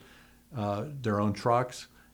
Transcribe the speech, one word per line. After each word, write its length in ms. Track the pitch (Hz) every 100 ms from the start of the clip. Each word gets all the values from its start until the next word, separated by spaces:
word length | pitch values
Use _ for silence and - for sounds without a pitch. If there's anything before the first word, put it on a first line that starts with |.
| - - - - - 127
uh, 300 | 104 101 147 139
their 180 | 117 104
own 140 | 104
trucks, 540 | 95 123 120 127 - - - -